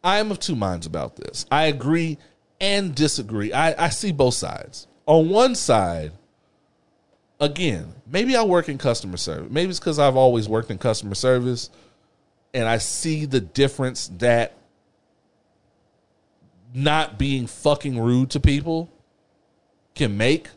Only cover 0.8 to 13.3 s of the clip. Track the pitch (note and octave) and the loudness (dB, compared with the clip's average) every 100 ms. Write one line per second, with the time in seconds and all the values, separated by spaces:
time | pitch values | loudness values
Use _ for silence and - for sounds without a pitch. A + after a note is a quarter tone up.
0.8 | E2 D#2+ B1+ - - - - C#3+ D#3 C#3 | -6 -8 -8 -10 -14 -12 -2 0 2 0
1.8 | B2+ E3 E3 D3 _ _ _ _ G3 G3+ | 0 0 -2 -6 _ _ _ _ -2 -2
2.8 | F#3+ C3 D3+ - G#2+ A2 G#2 C3+ D#3+ - | -2 0 0 0 -6 -4 -2 0 0 0
3.8 | E3 - G3+ C#3+ B2+ - - - - - | -2 -2 -4 2 2 2 -6 -10 -14 -18
4.8 | - _ - D#3+ D#3+ G3+ B3+ A3 - A2+ | -20 _ 2 4 4 4 2 2 2 2
5.8 | F#2 E2+ D#2 F2+ _ _ _ _ _ _ | 2 -2 -8 -12 _ _ _ _ _ _
6.8 | _ _ _ _ _ _ D3 D3 E3+ F#2 | _ _ _ _ _ _ -2 0 -2 -2
7.8 | D#2+ - - E3+ B3 B3 G#3+ F3 D#3 C#3 | -8 -16 -6 -2 2 2 4 2 0 -2
8.8 | C3+ A2+ G2 F2+ - D2+ D#2+ C#3+ F#3+ F3 | -2 -2 -6 -8 -6 -8 -6 -4 -2 -4
9.8 | - D3+ C#3+ C3 C3 A#2 G#2 A2 A2 G2+ | -4 2 4 6 4 4 0 -2 -4 -4
10.8 | A#2+ G#2+ G#2 G2 B2+ B2+ B2 A#2+ - _ | -2 -2 -4 -2 2 2 0 -4 -8 _
11.8 | _ _ _ _ _ _ _ B2+ A2+ A2+ | _ _ _ _ _ _ _ -4 0 0
12.8 | - - D#3+ D#3 D3+ | -2 -4 -4 -2 0